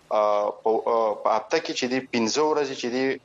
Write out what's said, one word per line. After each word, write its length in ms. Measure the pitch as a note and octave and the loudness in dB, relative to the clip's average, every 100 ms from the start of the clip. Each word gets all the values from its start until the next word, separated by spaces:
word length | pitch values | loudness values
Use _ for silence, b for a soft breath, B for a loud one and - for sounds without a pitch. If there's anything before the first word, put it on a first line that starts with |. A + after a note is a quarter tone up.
| - | -4
آ، 400 | G#2+ G#2 G#2 G#2 | 2 2 2 0
په، 200 | - A2+ | -2 0
آ، 440 | A2 A#2 A#2 A2 | 0 2 2 2
په 160 | G#2 G#2 A2 | 0 0 0
هفته 240 | - D#3+ | 0 -2
کې 140 | D#3+ | -2
چې 120 | D3+ B2 | -4 -2
دی 140 | C3 | -2
پنځه 400 | C3 A#2+ A2 C3 | -2 -2 0 2
ورځې 360 | D3+ D3 C3+ B2+ | 2 2 -2 -4
چې 40 | B2 | -4
دی، 340 | B2+ C3+ C#3 | -2 -2 -4